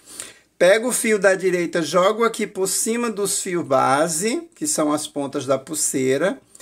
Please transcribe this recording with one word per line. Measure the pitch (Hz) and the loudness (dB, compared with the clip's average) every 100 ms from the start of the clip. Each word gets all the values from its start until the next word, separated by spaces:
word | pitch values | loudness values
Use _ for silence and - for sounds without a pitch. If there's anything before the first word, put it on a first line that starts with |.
| - - - - _ - | -20 -18 -16 -20 _ 2
Pego | 175 220 240 | 4 4 2
o | |
fio | - 226 214 | -2 0 2
da | 196 185 | 2 2
direita, | 185 175 170 175 | 0 0 0 -2
jogo | 151 180 190 220 | 0 2 2 2
aqui | 226 226 208 | 0 -2 -6
por | - 185 | -2 -2
cima | - 226 233 240 | -2 -2 -2 -2
dos | 202 202 - | -2 -4 -4
fios | 196 175 135 | -4 -4 2
base, | 131 127 139 170 156 220 339 330 - | 2 4 4 2 0 -2 -4 -6 -8
que | 151 | -4
são | - 151 | 0 0
as | 147 - | -2 -4
pontas | 147 139 143 127 | -8 -6 -4 -2
da | 135 | -2
pulseira. | 131 160 - 143 131 139 180 269 _ - | -2 -4 -2 0 0 2 0 -4 _ -20